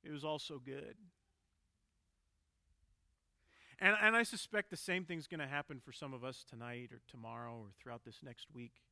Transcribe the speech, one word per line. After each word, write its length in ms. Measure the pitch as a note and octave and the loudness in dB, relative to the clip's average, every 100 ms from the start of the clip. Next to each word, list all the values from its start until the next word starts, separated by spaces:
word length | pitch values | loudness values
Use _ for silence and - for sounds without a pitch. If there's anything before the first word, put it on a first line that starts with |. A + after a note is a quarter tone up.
it 80 | D#3 | -4
was 140 | D3+ D3+ | -2 0
all 120 | D3+ | 0
so 220 | - C#3+ | -2 -8
good. 340 | B2+ C3+ D3+ - F#3+ _ _ _ _ _ _ _ _ _ _ _ _ _ _ _ _ _ _ _ _ _ _ _ _ - - - | -6 -8 -8 -12 -20 _ _ _ _ _ _ _ _ _ _ _ _ _ _ _ _ _ _ _ _ _ _ _ _ -20 -20 6
And, 160 | F#3+ G#3+ | 6 10
and 120 | G#3+ | 8
I 100 | A3+ | 8
suspect 440 | A3+ G#3+ - G#3 - | 6 0 0 0 0
the 80 | E3+ | -4
same 300 | - F#3 E3+ | 0 0 0
thing's 200 | E3 C#3+ | -4 -4
gonna 220 | E3 C#3 | -4 -2
happen 320 | C#3+ - C#3 | -2 -2 -8
for 100 | C3+ | -10
some 200 | - C#3+ | -8 -8
of 100 | B2+ | -4
us 220 | B2+ B2 - | -6 -8 -12
tonight 440 | A#2 A#2+ A#2+ A#2+ | -10 -8 -8 -10
or 80 | - - | -14 -16
tomorrow 440 | B2+ A2+ A#2 A#2+ | -12 -8 -6 -6
or 140 | A#2 G#2 G2 | -8 -12 -14
throughout 220 | B2+ A#2+ | -10 -10
this 140 | A#2+ A2 | -10 -14
next 260 | C3+ A#2+ - | -14 -14 -14
week. 200 | B2 A#2+ - _ | -12 -12 -14 _